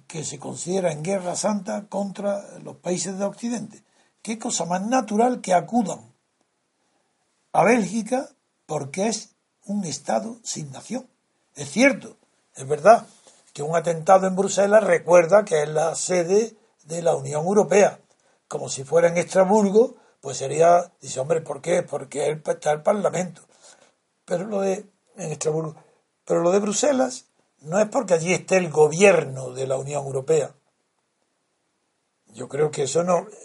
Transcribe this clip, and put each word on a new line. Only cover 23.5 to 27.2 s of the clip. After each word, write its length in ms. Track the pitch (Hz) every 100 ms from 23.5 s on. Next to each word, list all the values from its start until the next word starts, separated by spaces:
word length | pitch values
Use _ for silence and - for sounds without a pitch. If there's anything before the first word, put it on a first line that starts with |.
| _ - - _ _ _ _
Pero 220 | - 180 208
lo 140 | 202
de, 280 | 196 190 - _ _ -
en 160 | 160
Estrasburgo, 440 | 147 156 156 160 - _ _ _ _
pero 160 | - 170
lo 100 | 170
de 80 | 196
Bruselas 640 | 208 202 294 262 254 -